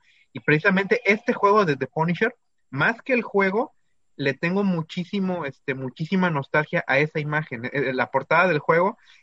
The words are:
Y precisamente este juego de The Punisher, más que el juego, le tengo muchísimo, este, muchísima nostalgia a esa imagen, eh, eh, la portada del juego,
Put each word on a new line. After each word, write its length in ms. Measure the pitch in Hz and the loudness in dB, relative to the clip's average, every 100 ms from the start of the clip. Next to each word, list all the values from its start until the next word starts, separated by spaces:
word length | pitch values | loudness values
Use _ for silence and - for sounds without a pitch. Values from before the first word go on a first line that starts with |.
| _ _ _ | _ _ _
Y 60 | - | -6
precisamente 600 | - 151 202 190 196 175 196 | 2 2 4 2 2 0 2
este 260 | 208 - | 0 0
juego 320 | - 202 214 | 0 4 4
de 120 | 185 135 | 4 0
The 100 | 131 | -4
Punisher, 480 | - 165 170 226 - _ _ - | -2 -2 0 -2 -4 _ _ -10
más 320 | 135 180 233 | -2 -2 -2
que 140 | - | -2
el 80 | 247 | -2
juego, 500 | - 202 196 202 294 _ _ _ _ - | 0 0 0 0 -4 _ _ _ _ -6
le 180 | 139 | -4
tengo 280 | 135 170 196 | -2 -2 -2
muchísimo, 840 | 202 175 156 - 175 202 185 180 139 | 0 -2 -4 -8 -6 -4 -2 -4 -8
este, 260 | - - | -10 -8
muchísima 560 | 135 127 - 156 190 180 | -6 -8 -8 -2 0 0
nostalgia 560 | 147 - 156 156 170 - | 0 -2 -2 0 -4 0
a 120 | 139 | 0
esa 220 | 156 165 | 0 -2
imagen, 440 | 147 151 156 117 | -4 -4 -4 -8
eh, 60 | 123 | -6
eh, 200 | 135 131 | -4 -2
la 160 | 127 120 | -2 -2
portada 380 | 135 131 160 185 | -2 0 2 2
del 100 | 147 | 0
juego, 400 | - 165 185 240 _ - | 2 2 2 -2 _ -20